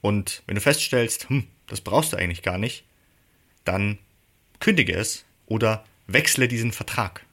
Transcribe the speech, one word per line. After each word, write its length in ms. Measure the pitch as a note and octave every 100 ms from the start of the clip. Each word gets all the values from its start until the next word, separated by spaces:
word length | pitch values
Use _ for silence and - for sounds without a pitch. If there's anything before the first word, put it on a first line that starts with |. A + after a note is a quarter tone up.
Und 420 | G2+ G#2 G2 - -
wenn 100 | G2+
du 60 |
feststellst, 680 | C#3+ D3 - B2+ A#2 - -
hm, 180 | C3+ - _ -
das 140 | -
brauchst 320 | - A#2 D#3
du 40 | -
eigentlich 260 | F2+ F2
gar 140 | - F#2
nicht, 280 | A2+ - _ _ _ _ _ _ _ _
dann 340 | - F#2 G#2 G#2 _ _ _ _ _ _
kündige 340 | - F3+ -
es 320 | E2+ A#2 - _ _ _
oder 360 | A2 A2+ G#2+ - _ -
wechsle 400 | A2 D#3 - B2
diesen 240 | A#2+ A2+
Vertrag. 540 | - - - G2 - -